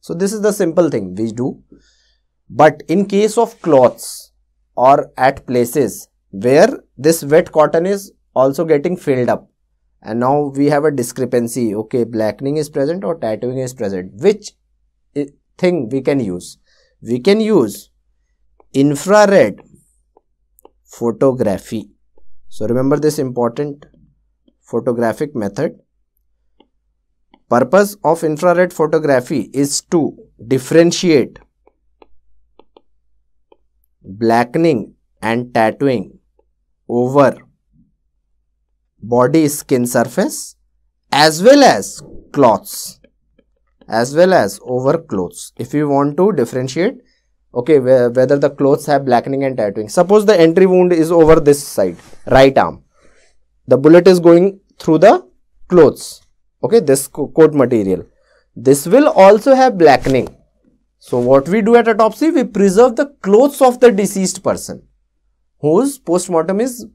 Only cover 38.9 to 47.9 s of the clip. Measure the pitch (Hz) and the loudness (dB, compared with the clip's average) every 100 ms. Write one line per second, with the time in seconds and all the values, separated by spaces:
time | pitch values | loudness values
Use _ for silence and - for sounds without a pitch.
38.9 | _ 104 120 123 160 151 147 - 127 120 | _ -4 0 2 2 0 -4 -4 -2 -2
39.9 | 127 117 - 254 - - _ _ _ _ | -2 -2 -4 -6 -6 -16 _ _ _ _
40.9 | _ _ 139 156 160 208 285 254 117 95 | _ _ 0 0 2 4 6 6 4 -4
41.9 | - - - - 143 127 101 - - - | -14 -20 -20 -12 0 2 2 -4 -16 -16
42.9 | - _ _ _ _ _ _ _ _ _ | -18 _ _ _ _ _ _ _ _ _
43.9 | 107 127 147 185 175 104 - - 127 131 | -4 -2 2 4 4 0 -6 -8 -4 -2
44.9 | 165 160 101 87 - - _ 127 147 147 | -2 -4 -8 -8 -12 -20 _ -8 -4 -2
45.9 | 139 143 147 190 165 - 131 127 165 190 | -2 -2 0 -2 0 -4 -6 -8 -4 -4
46.9 | 269 _ _ _ _ _ - 120 151 127 | -6 _ _ _ _ _ -8 2 2 4